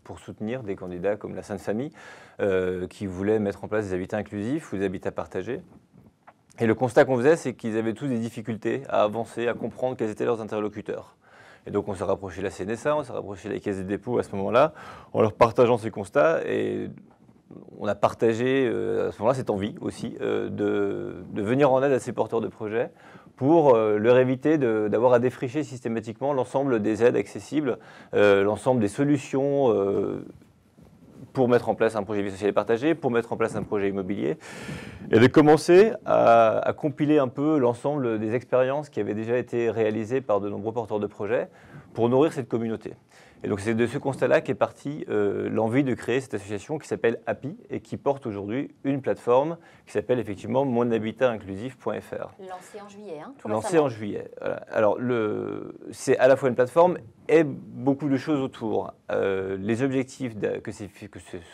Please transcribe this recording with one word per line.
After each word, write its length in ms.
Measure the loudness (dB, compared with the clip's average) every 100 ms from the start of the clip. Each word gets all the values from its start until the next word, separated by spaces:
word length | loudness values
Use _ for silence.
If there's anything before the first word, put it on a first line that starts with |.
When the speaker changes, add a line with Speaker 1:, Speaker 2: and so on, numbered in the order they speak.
Speaker 1:
pour 160 | -18 -18
soutenir 440 | -16 -10 -8 -8
des 120 | -8 -8
candidats 400 | -8 -4 -2 -2
comme 200 | -6 -12
la 60 |
Sainte 200 | -10 -8
Famille, 300 | -4 -4 -6 -10 -20 -20 -16 -4
euh, 440 | 0 0 0 -4 -8
qui 180 | -8 -8
voulaient 340 | -4 0 2
mettre 240 | 0 -4
en 60 | -4
place 180 | -4 -2
des 60 |
habitats 240 | -4 -4 -6
inclusifs 560 | -6 -6 -4 -6 -6
ou 40 | -4
des 60 |
habitats 280 | -4 -4 -8
partagés. 500 | -8 -8 -8 -6 -10 -12 -20 _ _ -20 _ -20 _ _ -2
Et 60 | 2
le 100 | 2
constat 300 | 4 6 6
qu'on 100 | 6
faisait, 220 | 4 4
c'est 160 | 0
qu'ils 240 | -6 -4 -2
avaient 160 | -2
tous 140 | -4 -4
des 120 | -4
difficultés 640 | -4 -8 -8 -6 -4 -4 -2
à 140 | 2
avancer, 440 | 2 0 -8 -4 -4
à 60 |
comprendre 420 | -4 -8 -6 -6 -4
quels 140 | -6
étaient 160 | -2 -2
leurs 160 | -2
interlocuteurs. 760 | -4 -4 -6 -6 -10 -10 -12 _ _ -20 -20 -20 -6
Et 60 |
donc, 160 | -4 -4
on 80 | -4
s'est 80 |
rapproché 380 | -2 -2 -4 -8
de 20 |
la 80 | -8
C 120 | -6
N 80 | -6
S 140 | -4 -2
A, 100 | -2
on 60 |
s'est 100 | -4
rapproché 340 | -8 -10 -10 -8
de 60 |
la 80 | -6
Caisse 160 | -4 -6
des 60 |
dépôts 360 | -4 -6 -2 -4
à 40 |
ce 120 | -4 -4
moment-là, 380 | 2 4 4 0 -18 -20 -6
en 80 | 0
leur 100 | 2
partageant 460 | 4 2 6 4 4
ces 140 | -2
constats. 540 | -8 -4 2 2 2 -2
Et 440 | -2 -2 -4 -8 -12 -20 _ _ _ _ -20 -20 -8
on 100 | -6
a 60 |
partagé, 720 | 0 0 2 2 2 0 2 0
euh, 420 | 0 -2 -2 -4
à 20 |
ce 80 | -2
moment-là 160 | -2 0
cette 160 | -2
envie 240 | -2 -4 -6
aussi, 380 | -10 -8 -10 -6
euh, 280 | -4 -2 -4
de, 680 | -4 -2 0 -2 -4 -8 -12 -10
de 120 | -6
venir 280 | -2 2 4
en 120 | 4
aide 80 | 2
à 80 | 0
ces 120 | -2
porteurs 300 | -4 -2 -2
de 60 | -4
projets 420 | -8 -6 -4 -4 -8 -20 -20 -18 -2
pour, 400 | 4 6 6 6
euh, 240 | 4 2
leur 180 | 6 6
éviter 400 | 4 2 0 2
de, 300 | 2 0 0
d'avoir 260 | 2 4
à 60 | 4
défricher 420 | 2 -2 -6 -6
systématiquement 720 | -6 -8 -6 -6 -6 -6 -4
l'ensemble 480 | -2 -2 -2 2 2
des 220 | 2 4
aides 120 | 4 4
accessibles, 640 | -2 -8 -6 -2 -2 -4 -8 -20 -4 4
euh, 280 | 6 6
l'ensemble 380 | 4 0 2 2
des 60 | 0
solutions, 840 | 0 0 0 0 -2 0 2 2
euh, 540 | 2 2 0 -2 -6 -10 -20 -20 _ _ _ -20 -20 -20 -20 -8
pour 160 | 0 4
mettre 220 | 4 2
en 60 | 2
place 200 | 2 0
un 60 |
projet 200 | -4 -2
de 40 | -4
vie 60 |
sociale 180 | -2 0
et 40 |
partagée, 420 | 2 2 2 2 0
pour 160 | 0
mettre 220 | 0 -2
en 40 | -2
place 180 | -2 -2
un 80 |
projet 260 | -4 -2 -2
immobilier, 480 | -2 -4 -4 -4 -4 -10 -16 -14 -14 -14 -12 2
et 80 | 6
de 80 | 8
commencer 640 | 8 8 6 8 8 8 4 0
à, 520 | 4 8 8 6 4
à 160 | -2
compiler 460 | -2 -4 -2 2 2
un 80 | 2
peu 320 | -2 0 2
l'ensemble 580 | 2 0 -4 -2 -2 -2
des 160 | -2
expériences 560 | -4 0 0 2 -2 -6
qui 100 | -6
avaient 140 | -4
déjà 240 | -4 -2 -2
été 320 | -2 -2 0
réalisées 520 | 0 0 -2 -2 -4
par 200 | 0 -2
de 80 | -2
nombreux 240 | -6 -6
porteurs 260 | -6 -4 -4
de 80 | -4
projets 420 | -6 -4 -2 -4 -12 -20 -20 -10
pour 160 | 0 2
nourrir 240 | 4 4
cette 140 | 0 -4
communauté. 480 | -4 -4 -6 -10 -16 _ -20 -20 -10 -4
Et 40 |
donc 100 | -2
c'est 140 | 0
de 120 | 0 0
ce 100 | 0
constat-là 420 | -4 -2 2 2
qu'est 160 | 2 -2
partie, 500 | -2 -2 -10 -8 -4
euh, 400 | 0 0 0 -2
l'envie 340 | 0 2 2
de 100 | 0
créer 280 | -2 -2 -4
cette 120 | -4
association 460 | -10 -8 -10 -8 -10
qui 80 | -8
s'appelle 320 | -2 -2 -2 -6
api 320 | -6 -8 -12 -10
et 120 | -12
qui 160 | -10 -6
porte 280 | -2 -2 -4
aujourd'hui 480 | -8 -6 -6 -6 _ -4
une 160 | -4
plateforme 560 | -2 -2 2 2 2 -6 -14 -20 -8
qui 60 |
s'appelle 260 | -6 -2 -2
effectivement 460 | -2 -8 -4 -2
mon 260 | 0 0 0
habitat 380 | 0 -2 0 0
inclusif 480 | 0 -8 -10 -10 -8
point 220 | -8 -8
F 140 | -8
R. 180 | -10 -12 -14
Speaker 2:
Lancée 400 | -16 -16 -16 -20
en 60 | -18
juillet, 320 | -18 -14 -14
hein, 120 | -14 -14
tout 120 | -6
Speaker 1:
Lancée 180 | -4 2
Speaker 2:
récemment. 160 | 2
Speaker 1:
en 60 | 2
juillet. 420 | -2 -8 -8 -10 -8
Voilà. 160 | -6 -6 -4
Alors 260 | 2 2 2
le, 800 | 0 0 -2 -2 -6 -8 -10 -14 -16
c'est 260 | -8 0 4
à 100 | 6
la 80 | 6
fois 100 | 2
une 80 | 2
plateforme 440 | 2 4 4 2 -8 -12 4
et 160 | 4
beaucoup 640 | 4 -2 -12 -4 0 0 0
de 80 | -2
choses 240 | 0 -2
autour. 540 | -2 -6 -4 -2 -4 -10 -4
Euh, 460 | -2 0 -2 -4 -4
les 240 | -2 -2
objectifs 540 | 0 -2 -4 -8 -10 -6
de, 220 | -4 -4
que, 120 | -8
c'est, 160 | -12 -14
que 320 | -14 -18 -18
se 180 | -14 -16 -16